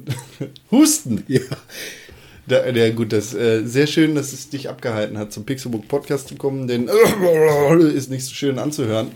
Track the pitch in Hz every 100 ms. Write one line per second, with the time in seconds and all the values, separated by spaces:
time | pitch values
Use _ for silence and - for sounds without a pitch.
0 | 143 127 - - 135 - _ 233 311 -
1 | - 104 - 127 - - - - - -
2 | - - - - - 127 127 120 113 113
3 | 113 110 104 - 117 113 117 120 147 170
4 | 156 147 131 - - 139 131 - 127 110
5 | 107 107 104 - 104 131 127 117 104 143
6 | 143 143 135 143 139 135 127 120 123 202
7 | 226 214 180 160 156 147 143 165 160 151
8 | 127 131 - - 139 127 123 147 117 110
9 | 117